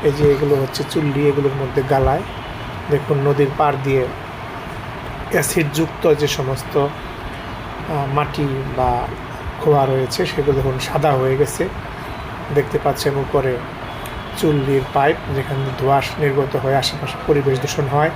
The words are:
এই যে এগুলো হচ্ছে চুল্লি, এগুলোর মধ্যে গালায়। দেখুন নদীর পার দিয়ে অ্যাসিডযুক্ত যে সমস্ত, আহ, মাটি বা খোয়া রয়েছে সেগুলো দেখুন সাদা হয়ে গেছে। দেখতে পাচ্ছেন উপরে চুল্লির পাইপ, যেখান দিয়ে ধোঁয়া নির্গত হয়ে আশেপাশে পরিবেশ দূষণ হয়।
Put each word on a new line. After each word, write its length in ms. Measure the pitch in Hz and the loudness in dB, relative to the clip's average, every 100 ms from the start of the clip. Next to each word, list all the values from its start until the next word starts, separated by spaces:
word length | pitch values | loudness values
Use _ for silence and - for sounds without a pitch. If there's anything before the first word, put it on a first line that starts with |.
এই 80 | 151 | 0
যে 200 | 143 147 | 4 4
এগুলো 240 | 139 147 143 | 4 4 2
হচ্ছে 280 | 135 - 143 | 0 -2 -2
চুল্লি, 380 | - 147 139 147 | 0 0 4 4
এগুলোর 240 | 139 139 135 | 4 2 0
মধ্যে 220 | 135 131 135 | 0 0 2
গালায়। 320 | 135 131 151 202 - - - - - - | 4 4 2 -2 -10 -10 -10 -10 -10 -2
দেখুন 380 | 143 - 143 139 | -2 2 0 2
নদীর 200 | 139 139 143 | 4 2 4
পার 160 | 151 135 | 2 2
দিয়ে 220 | 139 135 120 - - - - - - - - - - - - | 0 2 0 -4 -10 -10 -10 -10 -10 -10 -10 -10 -10 -10 -2
অ্যাসিডযুক্ত 840 | 175 147 - 147 143 160 - 175 | 0 2 0 0 0 -2 2 4
যে 140 | 147 147 | 4 4
সমস্ত, 500 | - 135 131 - 147 | 0 -2 -4 -2 0
আহ, 1400 | 143 - - - - - - - - - 156 151 139 | 0 -2 -10 -10 -10 -10 -10 -10 -10 -10 -4 -2 0
মাটি 500 | 139 147 - 143 135 135 127 | 0 0 -2 -2 -2 -4 0
বা 300 | 127 123 123 - - - - - | 2 2 -2 -6 -10 -10 -10 -2
খোয়া 240 | 151 147 135 | 4 4 4
রয়েছে 400 | 131 127 - 135 | 2 0 -2 -2
সেগুলো 300 | - 143 135 | 0 2 2
দেখুন 240 | 135 131 | 2 -2
সাদা 320 | - 151 151 | -2 0 2
হয়ে 260 | 135 131 131 | 4 2 4
গেছে। 320 | 143 - 185 - - - - - - - - 143 | 2 0 -4 -4 -10 -10 -10 -10 -10 -10 -2 0
দেখতে 240 | 131 147 | 0 0
পাচ্ছেন 320 | 143 131 147 139 | 0 0 0 0
উপরে 420 | 131 143 131 120 - - - - - - - - | 0 0 0 -2 -6 -10 -10 -10 -10 -10 -10 -2
চুল্লির 440 | 165 147 135 139 131 | 2 2 2 2 2
পাইপ, 220 | 143 139 170 - 135 | 2 2 2 -2 -4
যেখান 220 | 131 139 | -2 -2
দিয়ে 140 | 135 131 | -4 0
ধোঁয়া 220 | 131 139 131 - | 2 4 2 0
নির্গত 360 | 147 135 135 139 | 0 2 0 0
হয়ে 200 | 135 139 | 2 2
আশেপাশে 380 | - - 131 - - | 0 -4 -6 -6 2
পরিবেশ 320 | 143 135 131 | 4 4 2
দূষণ 280 | 143 - 139 | 0 -2 0
হয়। 220 | 139 160 | 2 2